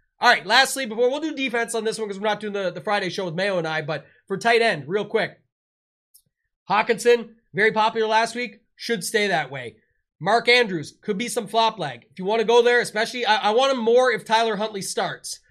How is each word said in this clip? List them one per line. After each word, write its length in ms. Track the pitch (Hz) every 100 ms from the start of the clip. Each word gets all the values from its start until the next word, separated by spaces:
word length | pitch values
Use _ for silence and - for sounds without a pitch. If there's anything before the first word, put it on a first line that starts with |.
| _ _
All 100 | 240
right, 160 | 196 160
lastly, 400 | 240 262 269 254
before, 240 | 214 247
we'll 100 | 285
do 160 | 311 285
defense 400 | 269 233 233 226
on 80 |
this 160 | 220 220
one 80 | 214
'cause 100 | 196
we're 100 | 214
not 120 | 208
doing 140 | 214
the, 180 | 202 185
the 80 | 170
Friday 300 | - 208 190
show 160 | 170 185
with 80 |
Mayo 240 | 160 202 185
and 100 | 160
I, 140 | 156
but 240 | 151 151 - _ _
for 100 | 190
tight 240 | 220 233
end, 240 | 226 165 131
real 160 | 202
quick. 380 | 208 220 160 - _ _ _ _ _ _ _ _ _ _ _ _ _
Hockenson, 640 | 202 226 226 233 240 220 - _
very 200 | 160 220
popular 340 | 220 214 220 220
last 280 | 220 226 233
week, 260 | 247 - _ _
should 280 | - 233
stay 240 | - 214 208
that 240 | 170 139
way. 260 | 135 120 - _ _ _ _
Mark 260 | 165 233 226
Andrews, 460 | 247 226 175 143 _
could 160 | - 196
be 100 | 240
some 200 | 240 220
flop 300 | 226 226 220
lag. 280 | 151 120 _
If 100 | -
you 40 |
wanna 220 | 185 226 220
go 160 | 240
there, 180 | 240 240
especially, 460 | 190 208 226 247 214
I, 240 | 214 190
I 0 |
want 240 | 220 262
him 60 | 269
more 320 | 226 240 254
if 120 | 220
Tyler 320 | - 226 226 202
Huntley 260 | 220 202
starts. 580 | 175 - 180 139 - - _